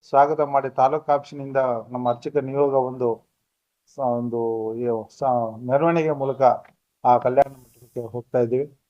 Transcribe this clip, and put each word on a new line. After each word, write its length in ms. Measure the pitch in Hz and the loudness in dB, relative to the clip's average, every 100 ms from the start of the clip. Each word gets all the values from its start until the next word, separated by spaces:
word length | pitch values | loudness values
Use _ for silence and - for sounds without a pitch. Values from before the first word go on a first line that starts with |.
| _ | _
ಸ್ವಾಗತ 320 | 139 147 151 | 4 4 2
ಮಾಡಿ 300 | 143 139 135 | 0 0 -2
ತಾಲೂಕು 420 | 127 131 151 147 | 0 2 2 0
ಆಫೀಸಿನಿಂದ 440 | 143 139 147 139 135 131 117 107 | -2 -2 -14 -4 0 0 -2 -6
ನಮ್ಮ 180 | 123 123 | -4 -2
ಅರ್ಚಕ 280 | 120 156 147 | -2 -2 -4
ನಿಯೋಗ 380 | 135 139 143 | -2 0 2
ಒಂದು 540 | 135 127 127 123 110 _ _ _ _ _ _ _ | 2 0 -2 -4 -4 _ _ _ _ _ _ _
ಸ-, 40 | - | -6
ಒಂದು 760 | 131 120 120 117 113 113 110 | -4 -2 -4 -4 -4 -4 -6
ಈ 120 | 113 120 113 107 - | -6 -4 -4 -6 -6
ಸ-, 380 | 135 123 113 110 | -2 0 -2 -8
ಮೆರವಣಿಗೆ 540 | 123 139 165 170 156 | -2 0 2 2 0
ಮೂಲಕ 320 | 139 135 123 131 - - _ _ _ | -2 -4 4 4 4 -4 _ _ _
ಆ 140 | 127 123 | 2 4
ಕಲ್ಯಾಣ 340 | 123 131 139 | 4 2 0
ಮಂಟಪಕ್ಕೆ 480 | 135 - _ - - | -2 -20 _ -14 -12
ಹೋಗ್ತಾ 380 | 117 120 - 127 | -8 -10 -4 -2
ಇದ್ದೀವಿ. 400 | 120 123 151 _ | 0 0 -4 _